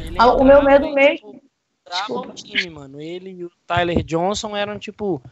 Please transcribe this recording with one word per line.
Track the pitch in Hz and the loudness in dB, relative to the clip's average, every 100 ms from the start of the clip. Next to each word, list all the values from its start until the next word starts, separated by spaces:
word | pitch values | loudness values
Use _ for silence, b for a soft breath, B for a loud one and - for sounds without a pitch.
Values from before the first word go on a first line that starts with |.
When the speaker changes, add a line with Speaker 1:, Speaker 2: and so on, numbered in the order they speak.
| - | -6
Speaker 1:
ele | 180 | 2
Speaker 2:
Ah, | 233 | 4
o | 262 | 6
meu | 269 285 | 6 8
Speaker 1:
entrava | |
Speaker 2:
medo | 277 285 311 | 8 4 4
Speaker 1:
e, | |
Speaker 2:
mesmo | 277 285 - - | 2 2 2 -8
Speaker 1:
tipo, | - _ _ _ _ | -20 _ _ _ _
trava | - 180 | -12 -10
Speaker 2:
Desculpa. | 214 247 254 | -8 -8 -10
Speaker 1:
o | |
time, | - - 190 180 | -16 -18 -18 -18
mano. | 151 135 139 | -18 -18 -16
Ele | 156 180 190 | -14 -14 -16
e | 180 175 | -16 -18
o | _ - | _ -8
Tyler | 175 175 165 | -4 -2 -2
Johnson | 143 165 185 208 214 | -2 -4 -4 -4 -8
eram, | 208 208 208 | -8 -8 -10
tipo, | 220 - 208 151 b | -14 -8 -6 -6 b